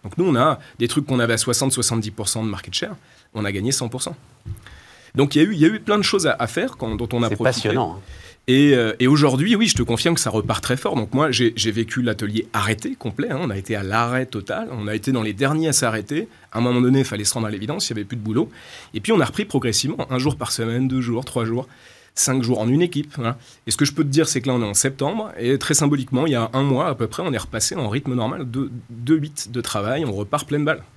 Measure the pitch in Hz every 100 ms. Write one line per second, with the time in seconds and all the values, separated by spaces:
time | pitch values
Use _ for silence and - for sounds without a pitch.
0 | 101 - 185 123 151 - - - 120 151
1 | - 127 117 113 - 117 135 127 117 113
2 | 110 101 101 113 110 95 - - 175 196
3 | _ - _ 110 101 98 113 139 120 123
4 | - 160 - _ - - - - - -
5 | - 131 139 147 165 185 156 214 - 208
6 | 190 196 156 - 120 - 247 - 117 110
7 | 120 120 117 104 117 120 107 131 120 90
8 | - - - - - 131 147 131 113 -
9 | 127 147 147 127 185 208 220 123 120 117
10 | 170 165 117 110 113 110 - 123 - 131
11 | 107 131 156 113 120 113 107 107 110 -
12 | 120 107 104 104 - 110 104 110 - 269
13 | - - - 135 131 98 92 104 98 110
14 | 117 127 127 107 92 220 226 120 104 107
15 | 135 127 110 101 139 156 160 135 123 110
16 | 95 147 220 - - 113 123 123 123 135
17 | 131 104 104 120 110 104 113 175 - 110
18 | 101 120 107 113 165 - - - - -
19 | 143 220 123 - 208 139 120 107 135 170
20 | 151 127 135 - 117 - 113 120 131 131
21 | 120 117 131 127 113 117 - - - -
22 | _ - - 131 117 117 110 143 175 147
23 | 147 147 117 - - - - - 143 143
24 | 147 143 151 131 120 123 107 98 135 135
25 | 139 214 214 - 117 135 - 151 143 143
26 | 127 131 160 123 113 131 139 131 170 120
27 | 110 - 180 117 - 110 - 190 113 117
28 | 135 123 113 - 123 123 135 120 - 117
29 | 120 160 147 - - 120 117 107 101 135
30 | 147 98 104 147 - 147 147 156 -